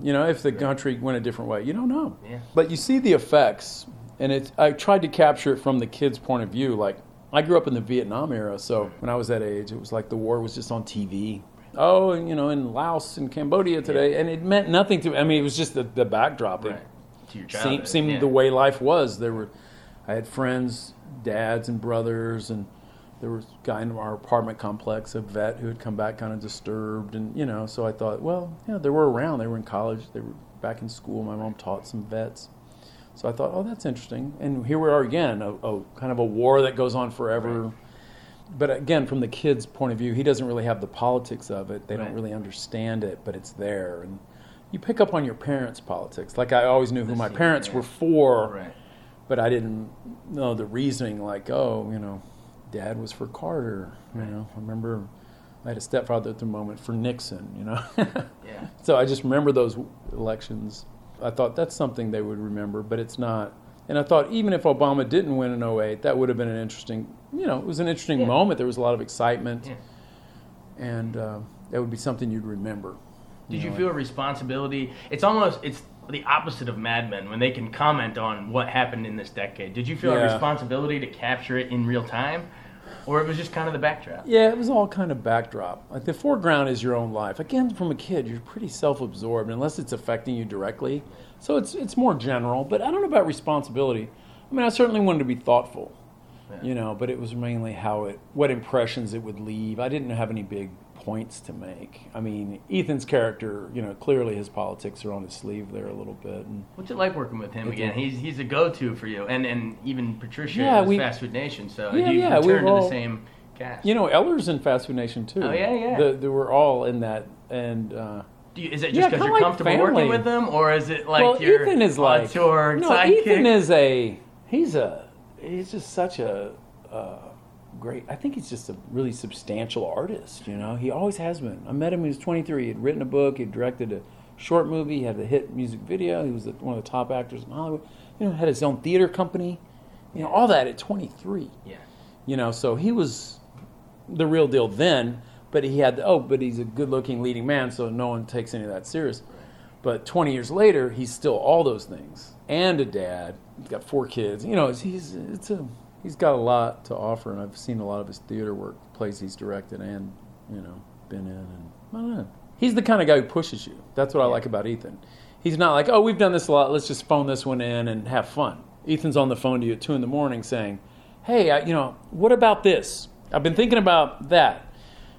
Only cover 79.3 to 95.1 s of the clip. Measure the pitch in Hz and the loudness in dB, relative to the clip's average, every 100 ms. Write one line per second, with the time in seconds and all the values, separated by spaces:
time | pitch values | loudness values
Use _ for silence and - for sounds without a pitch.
79.3 | - 101 - 95 101 120 160 127 123 117 | -8 -10 -8 -10 -6 -6 -2 0 2 4
80.3 | 110 147 151 123 131 147 147 123 - 120 | 2 0 -2 -2 -4 -2 -4 -6 -6 -4
81.3 | 123 - 127 127 123 120 123 113 117 135 | -4 -2 -4 -2 -2 0 -2 -2 -4 -4
82.3 | 165 165 - - - - - - 151 156 | -4 -10 -16 -20 -20 -20 -14 -2 0 0
83.3 | 160 160 165 165 143 151 151 - - 294 | -4 -6 -6 -4 0 0 -2 -8 -12 2
84.3 | 226 220 233 240 247 202 190 180 131 113 | 6 6 4 2 2 2 0 -2 -2 0
85.3 | 113 113 110 92 - - 135 120 160 285 | 0 0 -6 -8 -10 -12 -8 -6 -2 0
86.3 | 269 170 151 135 120 123 120 117 107 104 | 2 4 2 2 0 0 -2 -2 -4 -4
87.3 | 95 160 262 254 208 175 139 - 180 117 | -6 -4 0 0 -2 -4 -4 -4 -4 -4
88.3 | 117 120 220 202 - 151 143 123 95 113 | -8 -12 -12 -10 -2 0 0 -4 -8 -4
89.3 | 117 107 117 147 147 131 120 - 117 131 | -2 -2 -4 -4 -6 -8 -8 -4 -4 -4
90.3 | 120 110 101 98 113 127 143 - - - | -6 -6 -6 -6 -4 -4 -6 -8 -18 -20
91.3 | - - 294 208 381 233 - 247 156 120 | -12 -2 -2 -2 -6 -4 2 2 2 0
92.3 | 123 120 123 135 208 233 370 381 269 170 | -2 0 -2 0 -2 0 0 2 4 2
93.3 | 151 - 147 139 117 135 117 110 - - | 0 -2 -2 -2 0 0 0 -4 -14 -20
94.3 | - - 262 240 233 240 214 196 | -20 -6 0 2 4 4 4 4